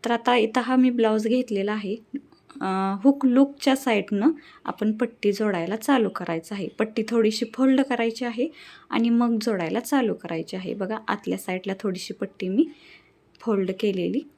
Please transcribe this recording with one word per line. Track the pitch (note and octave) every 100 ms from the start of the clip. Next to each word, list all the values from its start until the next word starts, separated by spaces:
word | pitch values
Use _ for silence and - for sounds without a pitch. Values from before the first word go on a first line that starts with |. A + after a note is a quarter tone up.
तर | A#3+
आता | A#3 A#3+ B3
इथं | A3 B3+
हा | A#3 B3+
मी | B3+
ब्लाऊज | A#3+ A3 A3 G#3+
घेतलेला | B3+ B3 G3 G3+
आहे. | G#3+ G3+ A3+ - C#4 _ _ _ C#4
अ, | F#3+ F#3+ G3 G3
हुक | B3+ C#4 C4+
लूकच्या | B3 C#4 - - C4+
साईडनं | C4 G#3+ - G3+ B3 D#4 - -
आपण | - - G#3+
पट्टी | G#3+ A3+ - G#3
जोडायला | G3 G#3+ F#3 E3+ G#3
चालू | - C4+ G#3
करायचं | - F3 E3 E3
आहे. | G3+ F3+
पट्टी | - A3 A3+ A3
थोडीशी | A#3 A3 A3 -
फोल्ड | - C4 C4
करायची | C4+ A#3+ A#3 A3+
आहे | A#3+ A3+ D#4 - - - _
आणि | A3 A#3
मग | A#3 A#3+ A3+
जोडायला | A#3 G3 E3 G3+
चालू | - C#4+ A3+
करायची | - E3+ E3 E3 F#3+
आहे. | F#3
बघा | G3+ F#3+ A3 A3
आतल्या | G3+ - F#3+
साईडला | - F#3 G3 F#3+
थोडीशी | G#3 F3+ -
पट्टी | G3 G3 _ F#3
मी | G3+ D#4 - - - _ _ _ _
फोल्ड | - G3+ F#3 F#3+
केलेली | G#3 F#3+ E3+ A3+ -